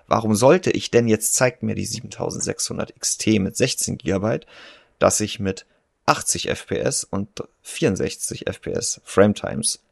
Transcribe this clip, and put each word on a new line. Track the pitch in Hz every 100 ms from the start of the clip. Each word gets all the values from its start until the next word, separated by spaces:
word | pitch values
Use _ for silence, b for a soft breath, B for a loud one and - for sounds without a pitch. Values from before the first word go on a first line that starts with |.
| B
warum | 110 110 107
sollte | 123 180 135
ich | 98 -
denn | 120 117
jetzt, | 107 -
zeigt | - 127 -
mir | 110
die | 104 95
siebentausendsechshundert | 127 107 - 92 95 - - - 90 - -
X | - -
T | - 110
mit | 95 -
sechzehn | 131 - - -
Gigabyte, | - 95 104 139 - B B B B B
dass | 95 -
ich | 107 -
mit | 98 95 - _ _ _ -
achtzig | 147 - - -
F | 127 -
P | -
S | - 135 -
und | 98 98 - - _
vierundsechzig | - - 151 95 - - - - -
F | 95
P | -
S | - - -
Frametimes | - - 101 101 - - - - _